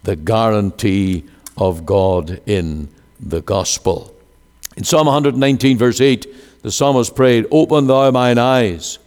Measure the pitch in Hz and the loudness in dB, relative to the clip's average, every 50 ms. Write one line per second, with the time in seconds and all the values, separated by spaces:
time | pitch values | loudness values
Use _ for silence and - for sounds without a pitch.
0 | - 107 98 78 76 92 110 110 113 113 107 104 101 98 - - - 104 95 98 | -4 -6 -6 -4 -4 -2 0 0 0 0 0 0 -2 -4 -6 -4 -2 -2 0 0
1 | 98 92 92 85 - - - _ _ - _ - 98 92 87 82 82 - 101 98 | 0 -2 -2 -6 -8 -14 -20 _ _ -20 _ -2 -2 -2 -2 -4 -4 -2 0 0
2 | 95 95 92 90 82 80 92 - _ - 104 95 85 80 76 78 73 71 _ _ | 2 2 0 -2 -4 -6 -12 -12 _ -2 -2 -2 -2 -4 -6 -8 -10 -14 _ _
3 | _ _ _ _ - - 80 82 78 - 98 95 90 - - - _ 113 123 - | _ _ _ _ -10 -8 -8 -6 -4 -4 -4 -4 -2 -4 -6 -2 _ -2 -2 -2
4 | - - - _ _ _ _ _ _ _ _ _ - - _ - 95 - 170 156 | -8 -18 -20 _ _ _ _ _ _ _ _ _ -20 -18 _ -10 -4 0 0 2
5 | 156 147 139 147 143 143 123 127 135 139 139 113 127 135 131 107 120 123 110 - | 2 2 2 2 0 0 0 2 0 2 2 2 2 2 2 4 2 0 2 4
6 | 131 139 127 110 - - - - - - _ _ - 110 - - 139 139 135 127 | 2 2 2 0 -4 -18 -20 -20 -20 -20 _ _ -10 -8 -4 0 0 2 2 2
7 | 117 - - - 131 127 120 117 113 - 143 156 156 - 151 147 139 127 131 135 | 0 -2 0 2 4 4 4 2 0 2 2 2 2 4 2 2 4 4 4 4
8 | 139 135 127 127 123 123 120 120 120 127 131 127 117 98 87 82 76 - - - | 4 2 2 2 2 2 2 2 2 2 2 2 0 0 -4 -6 -12 -14 -14 -16
9 | _ | _